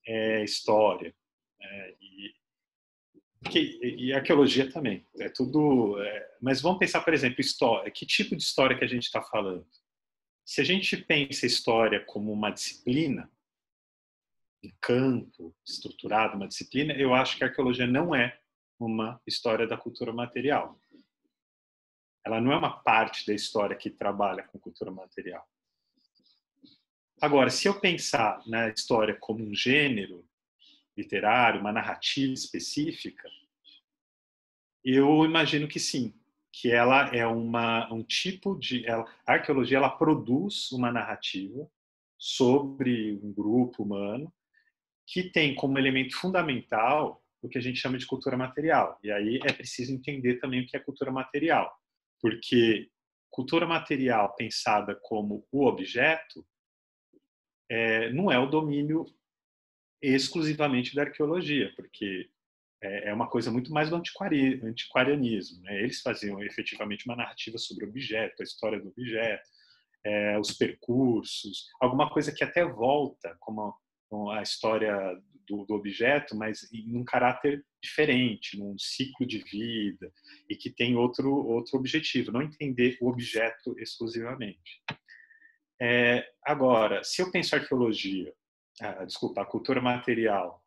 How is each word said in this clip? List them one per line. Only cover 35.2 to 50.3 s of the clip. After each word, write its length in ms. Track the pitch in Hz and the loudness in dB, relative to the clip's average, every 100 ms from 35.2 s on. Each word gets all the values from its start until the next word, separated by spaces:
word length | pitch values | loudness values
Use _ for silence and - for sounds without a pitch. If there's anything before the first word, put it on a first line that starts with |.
imagino 440 | 160 160 147 147 151 | 6 4 4 0 -2
que 120 | 160 | -4
sim, 340 | - 143 113 - _ _ _ | -4 -2 -4 -8 _ _ _
que 200 | - 123 | -4 2
ela 440 | 120 120 131 120 120 | 6 8 6 4 0
é 100 | 117 | 0
uma, 640 | 117 117 117 117 113 117 | 0 -2 0 2 0 -2
um 100 | 113 | -8
tipo 540 | 110 - 185 190 202 170 | -4 -4 -4 -4 -4 -4
de, 260 | 120 123 117 | -4 -4 -2
ela, 200 | 113 113 - - | -2 -4 -8 0
a 80 | |
arqueologia, 440 | 135 - 135 123 135 | 2 4 2 4 4
ela 120 | 139 | 4
produz 840 | - 156 147 107 135 202 - - | 4 4 4 2 0 0 -6 -6
uma 200 | 127 123 | -2 0
narrativa 800 | 120 104 104 - 95 98 123 160 _ _ _ _ _ | -2 -4 -6 -6 -6 -8 -10 -14 _ _ _ _ _
sobre 1040 | - - 123 139 139 135 123 120 107 101 | -8 2 6 6 2 -2 0 0 -2 -4
um 80 | 104 | -6
grupo 520 | 101 104 123 123 - | -4 2 2 2 -2
humano 500 | 101 101 101 117 160 _ _ _ _ _ _ _ - | -6 -4 -4 -6 -10 _ _ _ _ _ _ _ -8
que 180 | 180 180 | -6 -2
tem 260 | 175 151 127 | 2 2 0
como 220 | 139 135 | 0 2
elemento 380 | 135 131 127 - | 2 2 -2 -4
fundamental 1080 | 180 190 156 123 - 113 117 151 117 - _ _ | 0 0 0 -4 -2 2 4 2 0 -6 _ _
o 60 | 120 | -8
que 100 | 131 | -6
a 40 | |
gente 180 | 123 123 | -4 -4
chama 180 | 135 127 | -4 -4
de 100 | - | -4
cultura 280 | 127 139 127 | -4 -2 -2
material. 640 | 127 - 160 139 90 - | -4 -2 2 4 2 -2
E 80 | 104 | -4
aí 280 | 101 104 127 139 | -2 0 0 -2
é 80 | |
preciso 400 | - 127 - 123 | -4 -8 -8 -6
entender 460 | 131 139 139 123 | -6 -6 -2 -2